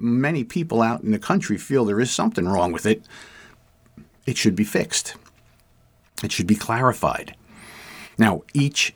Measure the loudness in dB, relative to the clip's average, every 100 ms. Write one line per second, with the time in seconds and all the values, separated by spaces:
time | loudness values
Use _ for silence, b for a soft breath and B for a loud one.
0 | -2 0 0 -2 -4 -4 -2 2 2 0
1 | 0 -2 0 0 0 -4 0 2 2 2
2 | 0 0 0 0 0 2 2 0 0 0
3 | -2 B B B B B _ _ _ -20
4 | -20 _ -6 0 2 2 2 0 -2 -4
5 | -6 -10 -20 _ _ _ _ _ _ _
6 | _ -8 -6 -2 0 0 0 2 2 2
7 | 0 -2 -8 -18 -20 B B B B B
8 | B B 2 2 -2 0 0 0 -4